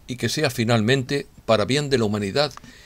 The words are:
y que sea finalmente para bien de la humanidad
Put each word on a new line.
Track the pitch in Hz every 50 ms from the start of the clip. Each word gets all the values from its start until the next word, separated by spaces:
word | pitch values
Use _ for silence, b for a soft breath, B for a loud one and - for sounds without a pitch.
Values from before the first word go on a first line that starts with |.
| -
y | - 127 -
que | - 113
sea | - 151 156 135
finalmente | - - 113 113 120 113 104 113 135 139 127 - 135 - - - - - - -
para | 113 104 104
bien | 101 127 147 147 139
de | 135 120
la | 113
humanidad | 101 104 104 104 98 95 139 147 143 - - B B B B B